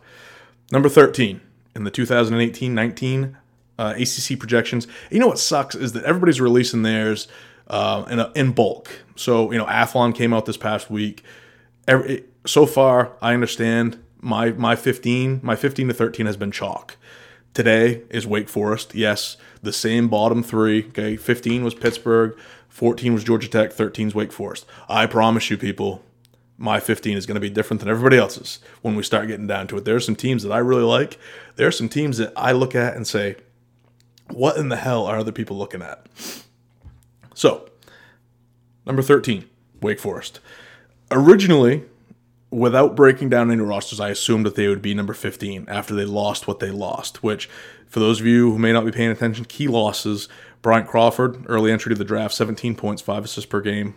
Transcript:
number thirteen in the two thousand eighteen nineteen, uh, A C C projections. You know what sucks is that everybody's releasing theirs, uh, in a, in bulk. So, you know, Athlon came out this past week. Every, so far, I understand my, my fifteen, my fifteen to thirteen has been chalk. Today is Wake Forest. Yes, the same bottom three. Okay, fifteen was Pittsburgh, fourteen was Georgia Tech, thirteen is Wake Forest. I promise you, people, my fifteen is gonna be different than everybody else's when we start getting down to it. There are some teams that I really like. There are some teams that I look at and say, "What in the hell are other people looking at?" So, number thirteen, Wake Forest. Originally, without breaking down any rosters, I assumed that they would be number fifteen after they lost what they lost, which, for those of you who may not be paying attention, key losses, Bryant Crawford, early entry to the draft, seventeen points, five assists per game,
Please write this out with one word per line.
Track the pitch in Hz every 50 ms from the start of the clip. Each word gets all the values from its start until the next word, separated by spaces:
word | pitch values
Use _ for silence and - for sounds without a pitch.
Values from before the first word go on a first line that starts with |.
| _ - - - - - - - - _ _ _ _ _
number | - 135 139 147
thirteen | 139 - 143 131 - - 127 101 95 90 - _ _ _ _ _ _
in | 107 104
the | 101
two | - - 123
thousand | 117 131 120 117 110 113 117
eighteen | 120 117 95 - 131 127 123
nineteen, | 110 110 120 113 - 131 131 131 135 135 135 135 - _ _ _ _ _ _ _ -
uh, | 113 107 104
A | 104 123
C | 120 - -
C | 127 - 139
projections. | - - 113 120 117 113 - - 120 113 - - - - -
You | - 208
know | 247 240
what | 143 -
sucks | - - 160 147 135 175 -
is | - 139 123 110
that | 117 -
everybody's | 139 170 180 180 175 156 127
releasing | 127 123 120 123 123 123 - 117
theirs, | 110 113 113 110 110 107 110 104 - - - - - - - _ _ _
uh, | - 104 104 104 104 104 104 -
in | 117 117
a, | 113 - -
in | 156 139 131
bulk. | 117 123 117 98 - - - - - - - _ _
So, | - - - 120 113 113 107
you | 117 117
know, | 110
Athlon | - 104 110 117 113 - 127 120 120 113
came | - 120 117 120
out | 113 107
this | - 107 -
past | - 110 107 104 - -
week. | 107 104 107 104 104 - - - - - - - _ _ _ _ _ _ _ -
Every, | 131 131 - - 135 - - - _ _ _
so | - - 151 151
far, | 147 - 135 135 131 127 123 123 113 - -
I | - 117 120
understand | 123 120 113 - - 117 117 113 117 117 117 117 - - _ _ _
my, | - 123 123 110 113 117
my | 113 95 117 117 117
fifteen, | 117 - 135 120 - - 120 120 127 127 131 135 131
my | 127 123 113
fifteen | - - 135 135 - 135 127
to | 117
thirteen | - 117 113 113 - 113
has | 107 104
been | 95 104 101
chalk. | 101 - - 98 - - - - - _ _ - - - - - - _ _ _ _
Today | - 120 117 110 113 113 120 120 117 - -
is | - 117 110
Wake | 107 104 107 104 -
Forest. | - - 104 104 107 110 - - -
Yes, | 104 110 107 104 101 - - - - - - - -
the | - 104
same | 101 - - 113 110 120 120 117
bottom | 113 104 107 117 117 120
three. | 117 - - 110 110 110 107 110 107 -
Okay, | - - 107 107 110
fifteen | 110 - - 120 120 - 117 117 123 123
was | 117 113
Pittsburgh, | - - 120 113 - - 117 113 113 113 113 110 - - - - - _ _
fourteen | _ - 120 120 117 - - 123 120
was | 110 101
Georgia | 113 117 110 - -
Tech, | - 113 110 104
thirteen | - - 110 101 - - 110 107
is | 104
Wake | 107 104 -
Forest. | - - 104 98 - - - - - - - -
I | 113 113 110
promise | 110 113 113 110 113 113 113 - -
you, | - 98
people, | - 98 95 - 104 101 92 - - _ _ _ _ _ _ _ _ _ _ -
my | - 107 107 107
fifteen | - - 113 - - 107 104
is | 98 95 -
gonna | 104 104
be | 101 101
different | 101 107 107 - 117 107
than | - 101
everybody | 110 113 120 131 131 127
else's | 110 92 - - - - - - - - - -
when | - 120 107
we | 104 101
start | - - 107 104 110
getting | 110 98 104
down | 101 101 98 95 95
to | - 101
it. | 98
There | 107 110
are | 117
some | - - 110
teams | - - 131 131 117 101
that | 101
I | 104 113
really | 120 123 131 123 117
like. | 117 117 123 147 151 - - - - - - - - -
There | - - -
are |
some | 170 - 123 110
teams | - 143 151 147 131 113
that | 113 - -
I | - - 123 127
look | 127 131 131 -
at | 127 120 120 -
and | 120 113
say, | - - 110 101 101 95 - - _ _ _ _ _ _ _ _ _ _ _ _ _ _ _ _ -
"What | - 120 127 147 151 156
in | 151 135
the | 120 113
hell | - 131 127 117 107
are | 92 107 110
other | 110 113
people | 107 - 113 - 98
looking | 98 101 - - 92 87
at?" | 76 67 - _ - _ - - - - - - _ _ _ _ _ _ _ _ - - _ _ _ _ _ - - -
So, | - - 139 - - - - _ _ _ - - - - - _ _ _ _ _ _ _ _ _ _ _ _ _ _ _
number | - 135 135 131
thirteen, | 135 143 139 - - 113 95 85 - _ _ _ _ _ _
Wake | - 104 107 101
Forest. | - 104 92 80 - - - - - - - - - - - - _ _ _ _ _ _
Originally, | 135 131 139 156 196 202 196 185 170 147 127 120 131 151 - - _ _ _ _ - _ _ _ _ _ _ _
without | - 120 120 123 160 180 160 127 110
breaking | 113 143 135 135 - 143 135
down | 123 120 117 117
any | 117 113
rosters, | 107 101 101 101 101 - - 104
I | 104 104
assumed | 101 - - - 117 110 107
that | 104 101
they | - 104 101
would | 101 98
be | 95 101 101
number | 104 101 98 101
fifteen | - - 107 95 - - 101 98 95 - -
after | 98 101 - - 110
they | 101 101
lost | 101 101 104 101 104 104 - - -
what | 101 -
they | - 98
lost, | 98 101 101 90 - - - - - - -
which, | 113 107 101 - - - - - - - - _ _
for | - 117
those | 110 107 113 104
of | 110
you | 117 117 120 120 120
who | 107 110
may | 113 113
not | 113 117 110
be | 113
paying | 107 120 117 117
attention, | 110 - - 117 110 113 117
key | - - - 147 139
losses, | 117 117 107 104 98 - - 107 107 101 - - - - - - - _
Bryant | - 117 113 113 104 -
Crawford, | - 117 113 117 110 - 127 127 123 123 - -
early | 120 113 110 110
entry | 110 110 - 123 117
to | 104
the | 101
draft, | 95 110 107 110 104 -
seventeen | - 117 107 113 104 - 120 113
points, | - - 104 104 98
five | - - 101 104 104
assists | 110 - - 101 -
per | - 104
game, | 101 101 101 104 104 104 101